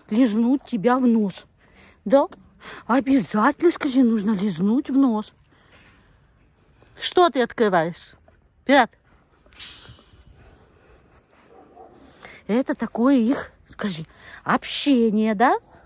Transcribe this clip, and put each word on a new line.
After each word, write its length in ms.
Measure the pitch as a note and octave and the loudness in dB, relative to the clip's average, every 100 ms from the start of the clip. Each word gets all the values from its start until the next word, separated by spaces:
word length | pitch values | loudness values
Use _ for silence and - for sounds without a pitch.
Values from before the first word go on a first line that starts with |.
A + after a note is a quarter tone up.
| - | -6
лизнуть 540 | G#3+ B3+ G#3 A#3 C#4 - | 0 2 2 0 -2 -4
тебя 320 | A#3+ F3+ B3+ | -2 0 2
в 80 | B3+ | 2
нос. 400 | A3+ G3+ - - _ _ _ - _ | 2 0 -6 -18 _ _ _ -20 _
Да? 220 | - C4+ D4+ - - _ - - - | 0 2 2 -6 -20 _ -20 -14 -4
Обязательно, 840 | A#3+ B3+ C4+ F#3 G#3+ A#3 C#4+ E4+ | -2 2 0 0 0 0 2 0
скажи, 320 | - D#4 B3 | 0 -2 2
нужно 300 | B3 A3+ G3 | 2 2 -2
лизнуть 580 | G#3 G#3+ D#3 G3 A#3+ D4+ | -2 -4 -2 -2 -2 -2
в 60 | C4+ | 0
нос. 360 | C#4 G#3+ G#3+ _ _ _ _ _ _ _ _ _ _ _ _ _ _ _ _ - | 2 0 -6 _ _ _ _ _ _ _ _ _ _ _ _ _ _ _ _ -10
Что 300 | - - F4 | -4 2 2
ты 140 | C4 | 2
открываешь? 720 | A#3 - G#3+ F3+ D#3+ E3+ - - _ _ _ _ | -4 0 0 0 -2 -6 -18 -20 _ _ _ _
Пират? 260 | - C#4 A#3 _ _ _ _ _ _ - - - - - _ _ - - - - _ _ _ _ _ _ _ _ _ - - - - - - - - - - | 2 2 2 _ _ _ _ _ _ -20 -20 -20 -20 -20 _ _ -20 -20 -20 -20 _ _ _ _ _ _ _ _ _ -20 -20 -20 -20 -20 -20 -20 -20 -16 -4
Это 280 | A3 C4+ | -4 -2
такое 420 | C#4+ A3+ - B3 C#4 | -6 -8 -2 2 2
их, 360 | A3 C#4 - _ _ | 0 -2 -6 _ _
скажи, 360 | - G#3 D#3+ D#3+ _ - - | -10 -8 -8 -14 _ -20 -14
общение, 920 | - A3+ - - - C4 A3+ G#3 G#3+ | -4 -4 -4 -6 0 2 2 0 -2
да? 220 | G#3 B3 G#4 _ - | 0 0 0 _ -20